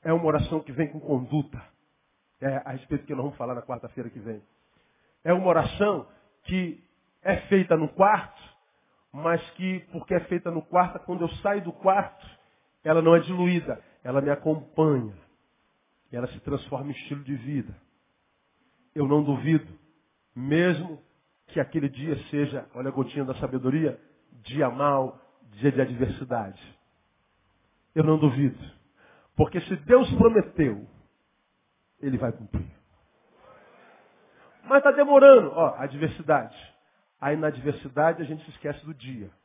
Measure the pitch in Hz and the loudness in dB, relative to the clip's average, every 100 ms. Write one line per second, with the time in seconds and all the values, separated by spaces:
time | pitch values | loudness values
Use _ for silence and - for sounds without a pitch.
0 | 160 165 160 151 - 156 151 127 151 156 | 0 0 2 0 0 -4 -6 -6 -6 -6
1 | - 135 123 151 143 120 - _ _ _ | -4 -4 -2 -4 -4 -10 -20 _ _ _
2 | _ _ _ _ 135 135 - 131 - 143 | _ _ _ _ -6 -6 -8 -14 -8 -8
3 | - 139 143 139 123 123 - 120 120 - | -8 -8 -8 -8 -8 -8 -10 -12 -12 -14
4 | 117 120 107 107 _ _ _ _ _ _ | -14 -14 -14 -14 _ _ _ _ _ _
5 | _ _ 156 180 185 165 131 - 208 180 | _ _ -2 0 2 2 0 0 0 0
6 | 117 _ _ _ - 180 175 - _ _ | -6 _ _ _ -6 -4 -4 -8 _ _
7 | _ _ 196 190 - 196 180 160 151 - | _ _ -4 -4 2 2 4 2 0 2
8 | 196 208 - - - _ _ _ _ _ | 4 4 -2 -20 -20 _ _ _ _ _
9 | _ 139 165 165 - - 185 185 - 170 | _ -8 -2 -2 -4 -8 -6 -6 -10 -16
10 | - 180 170 180 175 170 - 175 180 - | -4 -4 -2 -6 -4 -8 0 2 2 -2
11 | - 175 170 - 202 202 170 - 190 190 | -10 -6 -6 -4 -4 -4 -6 -2 0 2
12 | - - - - _ _ _ _ 156 160 | -2 -10 -20 -20 _ _ _ _ 0 4
13 | 160 170 165 180 175 175 - 123 _ _ | 6 6 4 0 2 0 -2 -10 _ _
14 | 127 135 139 143 156 156 147 - 156 135 | -4 -2 0 -2 -2 -2 -4 0 2 2
15 | 110 92 _ _ _ _ _ _ _ _ | -2 -12 _ _ _ _ _ _ _ _
16 | _ 120 123 - - 135 - 135 143 131 | _ -10 -10 -10 -8 -8 -8 -10 -8 -12
17 | - 143 135 139 120 147 110 - _ _ | -12 -12 -8 -10 -6 -8 -8 -14 _ _
18 | _ _ _ _ _ _ _ _ _ 151 | _ _ _ _ _ _ _ _ _ -4
19 | 139 147 147 135 127 160 - - _ _ | 0 2 2 -2 0 0 -2 -20 _ _
20 | _ _ _ 123 131 156 175 151 175 151 | _ _ _ -12 -2 0 0 -2 -6 -14
21 | _ _ _ _ _ 202 185 160 139 131 | _ _ _ _ _ -6 -4 -4 -4 -6
22 | 151 143 - 147 143 139 - - 131 135 | -8 -8 -6 -4 -4 -6 -14 -10 -8 -4
23 | 135 143 131 131 127 127 127 147 156 - | -6 -6 -8 -6 -6 -4 -2 0 -2 -4
24 | _ _ _ - - 135 135 123 143 139 | _ _ _ -20 -12 -2 -2 0 0 0
25 | 127 - _ _ _ 104 139 131 131 120 | -2 -8 _ _ _ 0 0 2 -2 -2
26 | 123 95 131 120 101 - - _ _ _ | -4 -4 -6 -6 -6 -14 -20 _ _ _
27 | _ _ _ _ _ _ _ _ _ 160 | _ _ _ _ _ _ _ _ _ -2
28 | 151 156 151 127 139 - - - _ _ | 2 4 2 2 -2 -2 -18 -20 _ _
29 | _ _ _ - 156 180 - 180 - 247 | _ _ _ 0 0 0 -8 -10 6 6
30 | 254 - 233 220 - - 143 101 - - | 6 2 2 2 0 0 -2 -2 -12 -20
31 | _ _ _ _ _ _ _ _ _ _ | _ _ _ _ _ _ _ _ _ _
32 | 139 127 123 - 104 - - - _ _ | -6 -4 -4 -6 -8 -8 -8 -16 _ _
33 | _ _ _ _ - - _ _ - _ | _ _ _ _ -20 -20 _ _ -20 _
34 | _ _ _ _ _ _ - 277 277 277 | _ _ _ _ _ _ 2 4 6 4
35 | 285 285 277 254 165 160 156 - 135 139 | 8 10 12 12 8 0 0 0 -8 -4
36 | 160 - 151 147 117 - - _ _ _ | -6 -6 0 0 0 -16 -20 _ _ _
37 | _ _ 135 151 151 131 135 143 139 131 | _ _ -4 -2 -4 -4 -6 -6 -8 0
38 | 160 170 151 156 - - 147 143 151 147 | 0 0 -8 -12 -14 -14 -12 -12 -14 -18
39 | 127 127 95 _ | -14 -14 -16 _